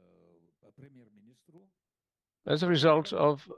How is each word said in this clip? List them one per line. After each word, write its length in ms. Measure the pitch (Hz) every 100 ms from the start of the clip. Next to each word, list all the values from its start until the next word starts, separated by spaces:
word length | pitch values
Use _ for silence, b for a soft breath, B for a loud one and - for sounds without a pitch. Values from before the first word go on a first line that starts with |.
| 90 87 85 85 85 _ 104 101 139 127 113 104 107 135 _ 160 196 _ _ _ _ _ _ _ -
as 160 | 151
a 60 | 175
result 460 | 165 156 156 151
of, 360 | - 147 143 -